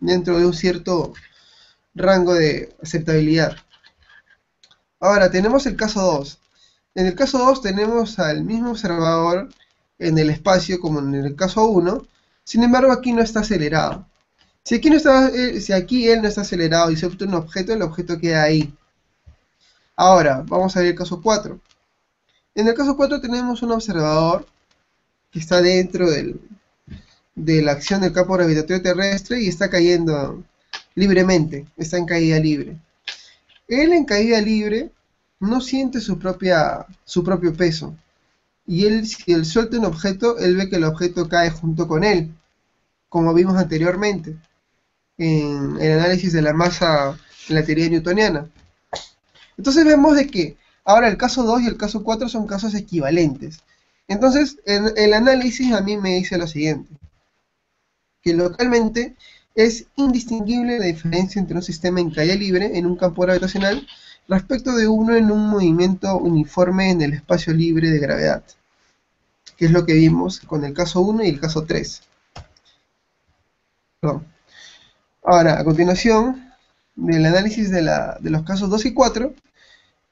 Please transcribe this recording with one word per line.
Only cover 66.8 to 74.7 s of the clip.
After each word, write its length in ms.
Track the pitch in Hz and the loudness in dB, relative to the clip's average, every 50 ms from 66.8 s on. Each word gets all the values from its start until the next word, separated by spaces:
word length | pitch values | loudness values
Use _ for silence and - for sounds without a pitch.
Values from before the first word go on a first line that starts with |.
| 190 190 | 2 2
en 100 | 185 170 | 2 2
el 140 | 151 143 151 | 0 -2 -4
espacio 400 | 151 - - 180 180 - 170 160 | -4 -2 -2 -2 0 0 0 0
libre 340 | 160 165 165 160 160 160 165 | 0 2 2 0 0 2 2
de 100 | 160 147 | 2 0
gravedad, 460 | 143 - 147 143 - 156 64 - - - _ _ _ _ _ _ _ _ _ _ _ _ _ _ _ _ _ _ _ - - | 0 -2 -2 0 0 -2 -2 -4 -6 -14 _ _ _ _ _ _ _ _ _ _ _ _ _ _ _ _ _ _ _ -20 -6
que 80 | - 170 | 0 2
es 60 | 165 | 2
lo 160 | 170 180 170 | 4 4 2
que 80 | 165 160 | 4 4
vimos 460 | 156 160 160 165 170 175 185 185 - | 6 6 4 4 2 0 -4 -6 -10
con 260 | - - 160 151 143 | -10 -8 -8 -6 -6
el 80 | 139 143 | -6 -6
caso 260 | 160 180 170 - 180 | -6 -4 -2 0 0
uno 240 | 185 208 214 226 220 | 0 0 0 0 0
y 60 | 180 | -2
el 100 | 143 135 | -2 -2
caso 240 | 160 160 160 156 156 | -4 -6 -4 -4 -4
tres. 380 | - 165 156 143 - - - _ _ _ _ _ _ - - - _ _ _ _ _ _ _ _ _ _ _ _ _ _ _ _ _ _ _ _ _ _ _ _ _ _ _ _ _ _ _ | -4 -4 -6 -6 -8 -12 -16 _ _ _ _ _ _ -20 -20 -20 _ _ _ _ _ _ _ _ _ _ _ _ _ _ _ _ _ _ _ _ _ _ _ _ _ _ _ _ _ _ _
Perdón. 260 | - 156 139 151 - - _ _ _ _ _ - - - | -6 -6 -6 -6 -10 -16 _ _ _ _ _ -20 -20 -20